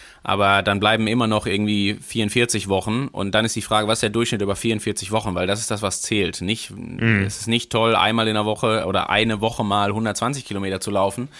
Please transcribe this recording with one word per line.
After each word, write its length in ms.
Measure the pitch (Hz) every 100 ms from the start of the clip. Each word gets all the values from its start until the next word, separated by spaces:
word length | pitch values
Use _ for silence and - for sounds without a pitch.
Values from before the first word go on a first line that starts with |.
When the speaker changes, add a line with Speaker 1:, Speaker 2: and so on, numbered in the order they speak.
| - -
Speaker 1:
Aber 400 | - 101 98 98
dann 180 | 98 101
bleiben 260 | 104 113 110
immer 220 | 120 113
noch 180 | 107 -
irgendwie 480 | 101 104 104 101
vierundvierzig 760 | 104 - 113 104 123 120 107 98
Wochen. 380 | 95 107 113 135
Und 260 | - 98 107
dann 80 |
ist 100 | 113
die 80 | -
Frage, 240 | - 107 104
was 120 | 113
ist 40 |
der 80 | 107
Durchschnitt 320 | 110 117 107
über 140 | 101 95
vierundvierzig 560 | 117 110 110 101 95
Wochen? 240 | 110 107 90
Weil 100 | 90
das 140 | 107
ist 100 | 113
das, 120 | 104
was 200 | 104 -
zählt. 380 | - 107 90 -
Nicht, 320 | 90 110 -
Speaker 2:
Mhm. 500 | 98 85 - 113 104
Speaker 1:
es 160 | 98 -
ist 40 | -
nicht 240 | 117 -
toll, 240 | 117 113
einmal 320 | 113 98 113 110
in 80 |
der 100 | 107
Woche 420 | 104 107 120 110 85
oder 220 | 95 -
eine 320 | 104 110 107
Woche 220 | 110 -
mal 300 | 107 101 101
hundertzwanzig 520 | 104 113 101 117 139
Kilometer 360 | - 101 95 95
zu 100 | -
laufen, 380 | 101 98 110 127 -